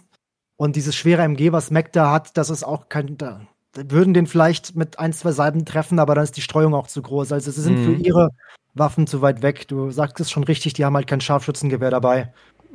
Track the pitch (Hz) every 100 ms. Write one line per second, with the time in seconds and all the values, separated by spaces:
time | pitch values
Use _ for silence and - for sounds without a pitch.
0 | _ _ _ _ _ - 147 147 143 -
1 | 170 175 160 139 165 165 - 160 160 170
2 | 147 156 - 165 147 147 127 151 - 151
3 | 139 143 135 101 107 _ _ 135 139 151
4 | 190 175 165 170 165 160 - 165 160 -
5 | 165 156 170 147 151 160 156 160 - 170
6 | 147 147 151 - - 156 156 143 - 143
7 | 127 139 135 143 139 147 135 123 120 170
8 | 180 175 156 - - - _ 131 147 -
9 | 151 139 139 135 139 139 - 135 135 131
10 | 143 - - 151 151 147 156 151 139 143
11 | 127 135 139 143 147 - 143 127 127 127
12 | 123 127 120 _ _ _ _